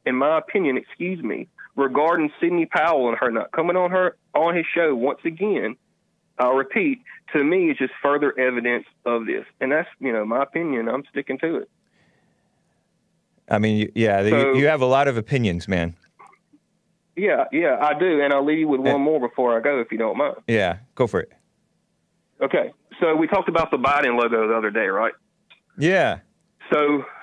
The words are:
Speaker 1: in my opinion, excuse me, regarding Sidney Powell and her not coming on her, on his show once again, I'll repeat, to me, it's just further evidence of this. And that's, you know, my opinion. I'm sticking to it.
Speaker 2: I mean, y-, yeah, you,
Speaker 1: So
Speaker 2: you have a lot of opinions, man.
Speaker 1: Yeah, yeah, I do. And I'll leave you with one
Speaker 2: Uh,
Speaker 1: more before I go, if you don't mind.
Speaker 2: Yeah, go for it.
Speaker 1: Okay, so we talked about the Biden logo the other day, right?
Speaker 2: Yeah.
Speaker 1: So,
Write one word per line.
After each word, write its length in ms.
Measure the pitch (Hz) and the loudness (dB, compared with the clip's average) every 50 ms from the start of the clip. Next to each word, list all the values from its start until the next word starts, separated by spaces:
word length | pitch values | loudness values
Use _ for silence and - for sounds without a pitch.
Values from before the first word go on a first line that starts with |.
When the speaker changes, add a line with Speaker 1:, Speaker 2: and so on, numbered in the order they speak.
| _ | _
Speaker 1:
in 80 | - 127 | -4 -2
my 240 | 127 139 147 160 160 | 0 2 2 2 0
opinion, 380 | 156 - - 208 185 147 127 | -2 -2 -2 0 0 0 0
excuse 440 | 127 - - - - 170 180 190 170 | -2 -6 -8 -10 -8 -6 -6 -6 -6
me, 280 | 135 110 95 - - - _ - - - _ | -6 -6 -6 -6 -8 -12 _ -20 -20 -12 _
regarding 560 | - 139 135 127 143 151 160 170 175 156 147 - - | -2 -2 0 0 0 0 2 2 0 -2 -2 -2 -2
Sidney 260 | - 170 175 175 165 | -2 0 0 0 -2
Powell 420 | 160 - 180 151 170 165 143 127 120 | 0 0 0 2 2 2 2 2 0
and 100 | 113 - | 0 0
her 140 | - 123 113 | -2 -2 0
not 180 | 113 107 - | -2 -4 -4
coming 240 | - - 156 170 175 | -4 -2 -2 0 0
on 140 | 185 180 175 | 0 0 0
her, 260 | 180 185 185 175 - - _ _ - | 2 0 0 0 -2 -6 _ _ 0
on 220 | 147 160 170 170 | 0 2 2 0
his 100 | 170 165 - - | 0 -2 -2 0
show 220 | 165 170 156 139 | 0 2 2 2
once 240 | 120 117 127 - - - | 0 0 -2 -2 -2 -6
again, 500 | 170 165 160 190 214 196 143 98 110 120 - _ _ _ _ _ _ _ _ _ _ _ - | -8 -4 -4 -2 -2 -2 -2 -2 -4 -8 -10 _ _ _ _ _ _ _ _ _ _ _ -2
I'll 160 | 123 123 131 | 0 2 2
repeat, 460 | 135 135 131 - 220 190 147 135 - _ - - - _ - - | 0 0 -2 -2 0 0 0 -2 -4 _ -18 -20 -20 _ -4 -2
to 100 | 156 139 | 0 2
me, 280 | 147 175 190 180 160 | 2 2 2 2 2
it's 100 | 143 - | 0 0
just 120 | 143 131 - - | -2 -4 -4 -2
further 320 | - 143 143 143 147 139 - - | 0 0 0 2 0 -2 0 0
evidence 480 | 131 127 123 120 117 123 120 113 - - _ _ _ | 0 0 0 0 -2 -2 -2 -2 -4 -10 _ _ _
of 220 | 120 120 117 113 | -4 -2 -2 -2
this. 180 | 104 - 110 107 - _ _ | -4 -6 -6 -8 -10 _ _
And 120 | - 131 143 | -4 -2 -2
that's, 160 | 156 175 - - _ | -2 -2 -4 -10 _
you 140 | 127 135 117 | -6 -4 -2
know, 120 | 110 107 | -2 -2
my 200 | 107 113 127 139 | -2 -2 -2 -2
opinion. 440 | - - 165 170 160 139 120 113 113 | -2 -4 -4 -4 -2 -2 -2 -2 -4
I'm 140 | 113 135 143 - | -4 -6 -6 -8
sticking 280 | _ 135 143 - 135 135 | _ -10 -6 -6 -6 -4
to 180 | - 165 165 | -4 -4 -4
it. 120 | 127 - - _ _ _ _ _ _ _ _ _ _ _ _ _ _ _ _ _ _ _ _ _ _ _ _ _ _ _ _ _ _ _ _ _ _ _ - | -4 -6 -10 _ _ _ _ _ _ _ _ _ _ _ _ _ _ _ _ _ _ _ _ _ _ _ _ _ _ _ _ _ _ _ _ _ _ _ -2
Speaker 2:
I 80 | - 104 | 0 0
mean, 220 | 104 110 107 107 | 2 2 2 0
y-, 120 | 107 - - | 0 -2 0
yeah, 260 | 117 113 107 101 98 98 | 0 2 2 2 2 2
you, 80 | 107 | 2
Speaker 1:
So 240 | 110 143 139 135 135 | 4 4 2 2 2
Speaker 2:
you 120 | 131 139 | 4 4
have 140 | 151 156 147 | 2 2 2
a 60 | 131 | 2
lot 220 | 127 131 135 143 143 | 2 4 4 4 2
of 80 | 127 | 0
opinions, 520 | 117 104 - 143 131 120 101 85 87 - - | -2 -4 -2 -2 0 0 0 0 -2 -2 -2
man. 280 | 98 87 82 85 85 - _ _ _ _ - - - _ _ _ _ _ _ _ _ _ _ _ _ _ _ _ _ | -2 0 -2 -2 -6 -10 _ _ _ _ -20 -20 -20 _ _ _ _ _ _ _ _ _ _ _ _ _ _ _ _
Speaker 1:
Yeah, 280 | 165 196 202 156 131 135 - - | -2 0 0 2 2 0 0 0
yeah, 240 | 151 170 156 - - | 0 2 2 2 2
I 180 | 147 151 147 147 | 2 0 0 2
do. 240 | 175 185 165 143 143 | 2 2 2 2 2
And 100 | 143 143 | 2 2
I'll 120 | 139 139 | 2 2
leave 140 | 147 156 160 | 2 0 0
you 80 | 156 151 | 2 0
with 120 | 143 131 | 0 0
one 140 | 131 135 139 | 2 0 0
Speaker 2:
Uh, 40 | 143 | 2
Speaker 1:
more 220 | 139 151 156 151 | 2 2 2 0
before 360 | 123 117 - - 127 120 117 | 0 -2 -2 0 0 2 2
I 40 | 113 | 2
go, 200 | 113 143 143 131 | 0 0 0 0
if 120 | 117 - 117 | -2 -4 -4
you 60 | 113 | -4
don't 180 | 113 110 92 | -2 -2 -2
mind. 200 | 113 147 143 - - - | -2 -2 -4 -4 -8 -4
Speaker 2:
Yeah, 320 | - 117 110 98 90 82 92 117 _ _ | -2 0 2 2 0 -2 -4 -10 _ _
go 120 | - 131 | -2 -2
for 140 | 110 - 90 | 0 0 -2
it. 120 | 78 - _ _ _ _ _ _ _ _ _ _ _ _ _ _ _ _ _ _ _ _ _ _ | -4 -4 _ _ _ _ _ _ _ _ _ _ _ _ _ _ _ _ _ _ _ _ _ _
Speaker 1:
Okay, 320 | 139 135 - 160 123 120 - _ _ _ - - | -4 -2 0 -2 -2 -2 -6 _ _ _ -6 -2
so 140 | 180 165 160 | 0 2 2
we 120 | 156 165 | 2 2
talked 220 | 156 208 190 175 - | 2 0 0 0 0
about 220 | 175 165 160 151 | 0 0 0 0
the 60 | - 135 | -2 0
Biden 400 | 123 135 143 143 147 127 120 120 | 0 2 2 2 2 2 2 2
logo 300 | 120 117 117 113 110 107 | 2 2 2 0 2 2
the 60 | 113 | 0
other 140 | 113 110 107 | 0 0 -2
day, 160 | 104 113 107 | -2 0 -2
right? 260 | 95 95 98 110 113 - - _ _ _ _ _ _ - _ _ _ _ - | 0 0 0 -2 -2 -4 -8 _ _ _ _ _ _ -20 _ _ _ _ -2
Speaker 2:
Yeah. 420 | 139 165 190 185 151 120 92 - - _ _ _ _ _ _ _ - - - | 0 2 2 4 2 2 0 -4 -8 _ _ _ _ _ _ _ -4 0 0
Speaker 1:
So, 320 | 151 147 147 147 143 131 - - - | 2 2 2 0 -2 -4 -8 -14 -20